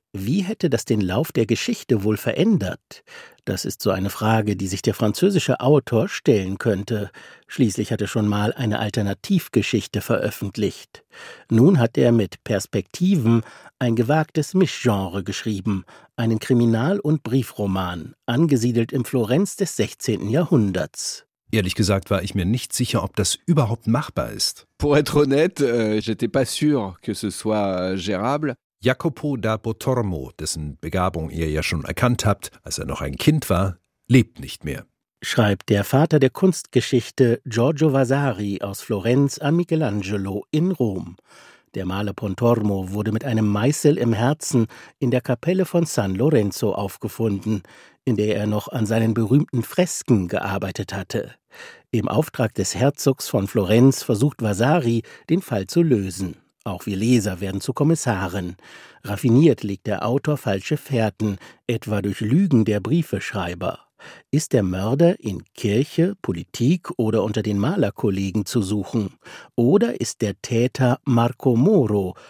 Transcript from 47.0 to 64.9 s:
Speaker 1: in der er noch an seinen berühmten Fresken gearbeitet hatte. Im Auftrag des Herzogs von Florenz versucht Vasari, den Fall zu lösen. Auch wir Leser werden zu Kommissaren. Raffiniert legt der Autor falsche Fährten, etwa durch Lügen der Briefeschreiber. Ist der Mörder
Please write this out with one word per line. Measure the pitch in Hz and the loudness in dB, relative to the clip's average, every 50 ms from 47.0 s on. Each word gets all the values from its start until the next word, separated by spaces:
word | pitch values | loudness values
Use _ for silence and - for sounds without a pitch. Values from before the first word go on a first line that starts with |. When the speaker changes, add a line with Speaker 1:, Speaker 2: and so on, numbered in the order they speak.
| - 107 - - 113 110 101 95 - 107 107 98 - - - - - - _ _ _ | -10 -10 -6 -4 -2 -2 -2 -2 -2 -4 -4 -4 -6 -10 -20 -20 -20 -20 _ _ _
Speaker 1:
in | 131 110 | -2 0
der | 98 104 107 104 | 0 0 0 0
er | 104 107 | 0 0
noch | 104 107 104 - - | -2 -2 -2 -4 -4
an | - 123 110 | -4 -2 -2
seinen | 101 113 113 113 110 110 | 0 2 2 2 2 2
berühmten | 113 113 101 127 147 - - - 120 110 | 0 2 4 4 4 4 2 -2 -4 -4
Fresken | - - - 180 170 - - - - 123 101 92 87 | -2 0 0 0 0 -2 -6 0 2 2 2 2 0
gearbeitet | - - - 98 95 98 98 95 - - - - 95 | -2 -4 -4 -4 -4 -4 -4 -6 -6 -6 -8 -8 -8
hatte. | 95 92 - - 110 - - - _ _ _ - - - - - - _ _ | -10 -8 -6 -6 -6 -6 -6 -12 _ _ _ -20 -20 -20 -20 -20 -20 _ _
Im | - 113 101 - | -2 -2 -2 0
Auftrag | - 120 156 - - - 120 107 - | 0 0 0 -2 -2 -2 -4 -2 -2
des | - 98 - - | -2 -4 -4 -2
Herzogs | 92 123 143 - - - 143 131 - - - | 0 0 0 0 0 0 -2 0 0 -4 -4
von | - 110 98 - | -2 -2 -2 0
Florenz | - 113 95 90 107 120 127 135 131 - - | 0 0 2 4 6 6 8 6 6 4 0
versucht | - 113 101 127 147 - - 113 | -2 0 2 2 0 0 -2 -2
Vasari, | 107 98 92 117 139 160 175 127 117 117 113 - - - - - - | -2 0 2 2 4 4 2 2 2 0 0 -2 -6 -14 -20 -4 -2
den | 160 190 | -2 -2
Fall | - - 120 101 92 - | -2 -2 -4 -4 -4 0
zu | - 175 | 0 2
lösen. | 170 156 127 104 95 95 85 92 98 87 80 - _ _ _ _ _ | 4 4 4 2 2 -2 -4 -6 -6 -6 -8 -10 _ _ _ _ _
Auch | 107 92 87 - | -10 -10 -8 -6
wir | 107 98 | -6 -4
Leser | 95 107 120 127 117 98 104 92 85 98 | -2 2 2 2 2 2 0 -4 -4 -6
werden | 95 92 95 | -6 -6 -6
zu | - - 123 | -6 -6 -2
Kommissaren. | 143 143 156 165 - - 123 107 92 98 - - 101 87 87 - - - - - - - - - _ - | 0 2 2 2 2 0 -2 -2 0 -2 -4 -4 -6 -6 -8 -10 -14 -18 -20 -20 -20 -20 -20 -20 _ -8
Raffiniert | - 101 98 - 120 113 135 165 160 113 - - | -8 -6 -2 2 4 4 6 6 6 4 2 -2
legt | 101 98 - _ | -6 -8 -6 _
der | 110 101 - - | -6 -6 -4 -2
Autor | 113 123 143 - 151 147 127 | -2 -2 -2 -2 -2 -4 -2
falsche | - 120 98 98 - - 151 - | -2 -2 -4 -4 -2 -4 -6 -6
Fährten, | - - 139 117 110 104 - - 110 104 98 - - - - _ _ | -4 -4 -2 0 0 0 -2 -2 -2 -2 -2 -4 -10 -18 -20 _ _
etwa | - 117 107 - 104 104 101 | -6 -6 -4 -4 -4 -2 -2
durch | 95 101 95 - 107 | -2 -2 -4 -4 -2
Lügen | 107 131 180 202 170 139 113 107 | 2 2 2 4 4 4 4 4
der | 110 104 101 | 2 0 -2
Briefeschreiber. | 92 104 151 175 156 - - 82 - - - 98 90 87 85 82 - - - - _ _ _ _ - - - - _ _ | 0 0 0 0 0 -2 -4 -6 -6 -6 -6 -6 -6 -6 -6 -6 -6 -6 -6 -8 _ _ _ _ -20 -20 -20 -20 _ _
Ist | - 156 - - - | -2 -2 0 2 2
der | 117 98 | 2 2
Mörder | 92 92 92 98 110 | 2 0 -2 -2 -2